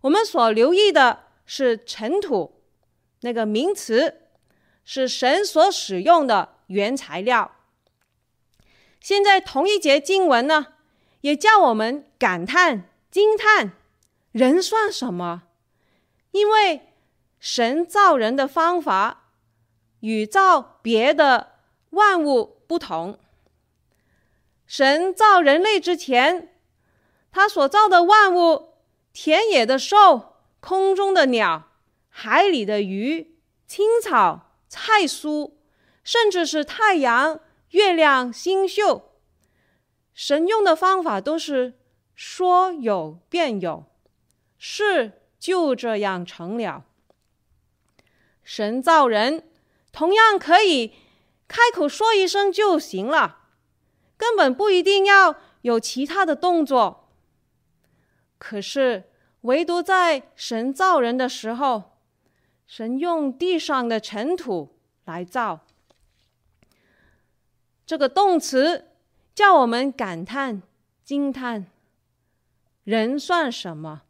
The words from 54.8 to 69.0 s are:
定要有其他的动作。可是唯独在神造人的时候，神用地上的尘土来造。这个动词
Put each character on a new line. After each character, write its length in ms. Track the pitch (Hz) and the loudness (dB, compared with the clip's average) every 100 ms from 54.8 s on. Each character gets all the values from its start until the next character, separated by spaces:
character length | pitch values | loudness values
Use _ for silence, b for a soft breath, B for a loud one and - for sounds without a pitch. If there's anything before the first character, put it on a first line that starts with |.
定 240 | 349 392 392 | 2 0 4
要 300 | 392 370 294 b b | 4 4 0 b b
有 180 | 240 233 | -2 -2
其 260 | - 247 277 | -4 -8 -6
他 200 | 359 359 | -2 -2
的 100 | 294 | 0
动 300 | 359 339 294 | 0 0 0
作。 460 | 262 202 - _ _ _ _ _ _ _ _ _ _ _ _ _ _ | 0 0 -4 _ _ _ _ _ _ _ _ _ _ _ _ _ _
可 200 | - 208 | -14 -12
是 520 | 190 277 262 208 - _ _ _ | -8 -2 -2 -2 -10 _ _ _
唯 220 | 226 269 | -2 -2
独 180 | 339 349 | 0 -4
在 500 | 349 381 349 285 - _ | 0 0 2 -2 -6 _
神 380 | - 226 247 | -10 -6 -6
造 260 | 269 381 330 | -2 0 2
人 160 | 240 254 | 0 -2
的 140 | 254 | -4
时 240 | - 220 | -6 -10
候， 460 | 233 277 220 185 _ _ _ _ _ _ _ _ | -6 -4 -4 -8 _ _ _ _ _ _ _ _
神 320 | - 226 262 | -14 -8 -6
用 340 | 349 330 277 | -4 -4 -4
地 280 | 262 359 339 | -4 -4 -4
上 280 | 311 269 240 | -2 -4 -2
的 120 | 220 | -6
尘 360 | 214 214 262 359 | -6 -8 -6 -6
土 400 | 262 180 139 _ _ _ - | -6 -8 -8 _ _ _ -16
来 180 | 170 | -14
造。 360 | 180 254 220 160 _ _ _ _ _ _ _ _ _ _ _ _ _ _ _ _ _ _ _ _ _ _ - | -10 -8 -8 -8 _ _ _ _ _ _ _ _ _ _ _ _ _ _ _ _ _ _ _ _ _ _ -12
这 120 | 311 | -4
个 100 | 269 | -2
动 320 | 359 403 339 | 2 2 2
词 520 | - 262 294 349 _ _ | 0 0 0 -2 _ _